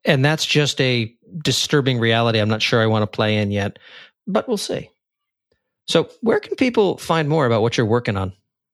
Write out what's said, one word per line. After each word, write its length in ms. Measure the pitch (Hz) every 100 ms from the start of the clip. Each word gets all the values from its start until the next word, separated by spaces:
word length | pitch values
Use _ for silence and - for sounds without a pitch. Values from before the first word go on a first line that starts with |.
| -
And 180 | 147
that's 220 | 139 156 -
just 340 | 147 143 -
a 320 | 131 123 110 _ - 180
disturbing 600 | 151 123 - 151 127 123
reality 400 | 113 113 117 113
I'm 80 | 104
not 140 | 110
sure 200 | - 120
I 40 | 110
want 180 | 110
to 40 | 107
play 300 | - 107 107
in 120 | 101
yet, 300 | 101 101 - - - - _ -
but 200 | 202 -
we'll 100 | 208
see. 340 | - - - _ _ _ _ _ _ _ _ _ -
So 220 | 170 - -
where 180 | 226 415
can 160 | - -
people 420 | 262 233 196 -
find 300 | - 165 151
more 200 | 156 131
about 160 | 113
what 120 | 113 -
you're 120 | 110
working 280 | 120 120 101
on? 160 | 95 - _ _ _